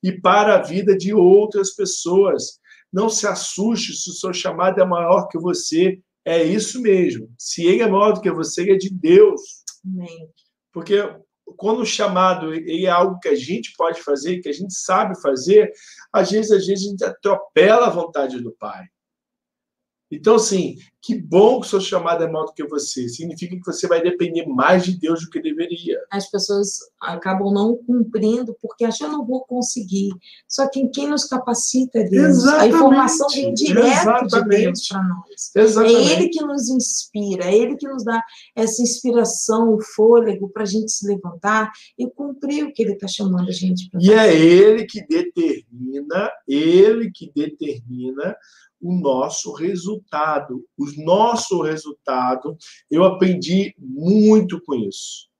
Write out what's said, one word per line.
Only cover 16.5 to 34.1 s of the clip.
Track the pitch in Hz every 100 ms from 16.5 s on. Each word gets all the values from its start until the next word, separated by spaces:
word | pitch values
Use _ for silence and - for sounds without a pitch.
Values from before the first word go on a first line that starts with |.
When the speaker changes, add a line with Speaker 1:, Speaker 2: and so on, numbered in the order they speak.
Speaker 1:
às | 202 175
vezes | 190 202
a |
gente | 196
atropela | 180 - 202 196 - - 185 233 240
a |
vontade | 170 165 151 135 127
do | 117
Pai. | - 104 95 92 _ _ _ _ _ _ _ _ _ _ _ _
Então, | 151 214 226
assim, | - 190 139 - _ _
que | - -
bom | - 175 220 254
que | 185
o |
seu | 190
chamado | 190 185 165 165
é | 170
maior | 156 156
do |
que | - 143
você. | 147 - 131 120
Significa | 117 170 156 175 180
que | 180
você | 160 175
vai | 165
depender | 175 175 175 165 160
mais | 127 143 185 180
de | 180
Deus | 156 165
do | 165
que | 165
deveria. | 160 151 175 170 175 - -
Speaker 2:
As | 196 196
pessoas | 196 190 202 202 - - _
acabam | - 170 185 190 202
não | 202 214 240
cumprindo | - 247 226 220 214 233 240 196
porque | 226 - 233
acham, | 220 294
"Eu | 302
não | 233
vou | 254
conseguir." | - 247 240 247 190 196 196 185 _ _ _
Só | - 269
que | 269 262
quem | 277 285
nos | 294 -
capacita | 254 247 233 - 254 262 226
é |
Deus. | 185 196 294 277
Speaker 1:
Exatamente. | 247 302
Speaker 2:
A | 220 -
informação | 277 269 254 - 285
vem | 285 269 -
direto | - 208 269
Speaker 1:
Exatamente. | 269 208